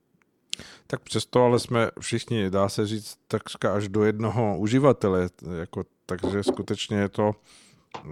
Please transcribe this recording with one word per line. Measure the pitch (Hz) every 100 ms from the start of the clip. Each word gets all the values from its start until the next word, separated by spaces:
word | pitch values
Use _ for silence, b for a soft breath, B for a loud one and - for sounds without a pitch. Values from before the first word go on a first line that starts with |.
| _ _ _ _ - - B B -
Tak | 135
přesto | - 110 - 123
ale | 123 120
jsme | - 117 110 -
všichni, | - 117 - 113 95
dá | 98 98
se | - 104
říct, | 110 - - -
takřka | 110 - - 110
až | 101 101
do | 104
jednoho | 107 107 110 107 110 87
uživatele, | 107 131 143 - 104 92 90 _ - 87
jako, | 85 101 87 _ -
takže | 90 87 101
skutečně | 98 - 95 104 - 104
je | 98
to, | - 107 - b b b b b - 73